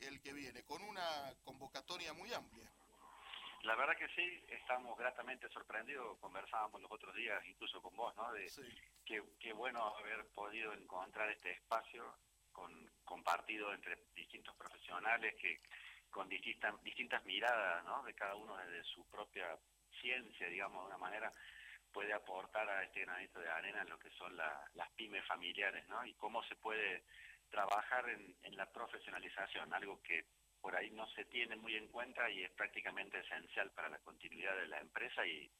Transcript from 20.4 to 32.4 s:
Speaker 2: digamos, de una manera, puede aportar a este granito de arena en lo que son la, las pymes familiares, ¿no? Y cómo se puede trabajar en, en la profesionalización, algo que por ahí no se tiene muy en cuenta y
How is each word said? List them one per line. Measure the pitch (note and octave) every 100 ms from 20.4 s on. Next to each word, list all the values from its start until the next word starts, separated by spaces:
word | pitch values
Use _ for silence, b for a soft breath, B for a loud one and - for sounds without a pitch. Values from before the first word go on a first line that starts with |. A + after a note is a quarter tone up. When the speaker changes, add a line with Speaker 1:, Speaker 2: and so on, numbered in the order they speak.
| F2+
Speaker 2:
digamos, | F2+ G2 F#2+
de | F#2+
una | F#2
manera, | F2+ G#2 G#2+ B B B B B -
puede | - G#2
aportar | G#2 - F#2 F#2+ G#2+ G#2+
a | G2
este | F#2 G2
granito | F#2 F2+ F#2+ -
de | E2
arena | E2 F#2 G2+
en | F2+
lo | D#2+
que | D#2+
son | - F2+ F2+
la, | D#2+ C#2+ D2
las | - -
pymes | - A2 G2 -
familiares, | E2+ F2 F2+ G2+ F2 D#2
¿no? | G#2+ A#2+
Y |
cómo | - G#2+ A2+
se | - B2+
puede | A2 A2 G#2 F2 B B B B -
trabajar | G#2+ G2 G2+ - B2+ A#2+
en, | G#2+ F#2+ F2+
en | G2+ G2
la | F#2+
profesionalización, | A2 A#2+ A2 - F2+ F2+ G2 G2 F#2+ D2+
algo | F2+ G2+ F#2
que | - E2 - _ - _
por | G2
ahí | F2+ G#2
no | A2 A2
se | - G#2
tiene | A#2+ A#2
muy | A2 A2 A2
en | G#2+
cuenta | A#2+ B2 B2 A#2+
y | G2